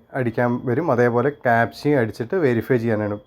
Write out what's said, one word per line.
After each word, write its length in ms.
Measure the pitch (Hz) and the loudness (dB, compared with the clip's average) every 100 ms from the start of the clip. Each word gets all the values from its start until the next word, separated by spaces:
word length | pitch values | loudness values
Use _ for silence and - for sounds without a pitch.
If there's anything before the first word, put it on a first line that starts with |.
| - | -10
അടിക്കാൻ 480 | 139 117 117 123 120 127 | -6 -4 0 0 -2 -2
വരും, 260 | 120 170 | -2 0
അതേപോലെ 380 | 120 123 120 131 | 2 2 2 0
ക്യാപ്ചയും 720 | 147 123 117 117 - 147 143 | -2 0 2 0 -2 0 0
അടിച്ചിട്ട് 360 | 113 - 117 190 | 0 -4 -6 0
വെരിഫൈ 420 | 143 113 - 127 | 2 0 0 0
ചെയ്യാനാണ് 420 | 117 107 104 104 | 0 -2 -2 -6